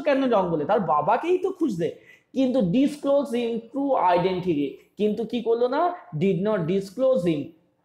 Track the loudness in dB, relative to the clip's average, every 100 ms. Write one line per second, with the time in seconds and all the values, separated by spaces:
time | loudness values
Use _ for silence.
0 | 0 0 2 2 2 0 0 0 2 0
1 | 2 0 2 0 -2 -2 -4 -2 -4 -6
2 | -16 -20 _ -2 0 2 2 2 0 0
3 | 0 0 0 -2 -4 -4 -6 -4 -2 2
4 | 2 2 2 -2 -2 -2 -2 -6 _ -4
5 | -2 -2 -4 -4 -2 0 0 0 -2 -4
6 | -10 -2 0 0 0 0 0 -2 -4 -2
7 | 2 2 2 -2 -4 -14 _ _